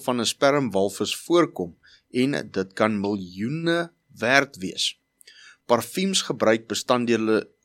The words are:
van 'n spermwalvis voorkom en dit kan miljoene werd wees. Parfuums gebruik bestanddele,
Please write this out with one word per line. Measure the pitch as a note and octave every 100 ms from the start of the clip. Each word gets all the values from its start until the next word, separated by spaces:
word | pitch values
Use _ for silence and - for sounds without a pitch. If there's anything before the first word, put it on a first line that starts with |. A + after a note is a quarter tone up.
van | - B2
'n | G#2+
spermwalvis | - C#3 C#3+ B2+ F#2+ G2 - G#2 -
voorkom | - E3+ D#3+ - F2 - _ _ _
en | B2 C3+ C#3+ G#2+
dit | F#2+ F#2+
kan | - A2 G#2
miljoene | G2+ G#2 F2+ F#2 A2+ D#3+ E3 E3+ E3+ _ _ G2
werd | A2+ C#3 C3+ F#2
wees. | F#2 - - - _ _ - - - _ -
Parfuums | A#2 - - G3 F#3
gebruik | - D#3+ G#2+ A2+ -
bestanddele, | G2+ - B2 A#2 A2+ A2 A2 - _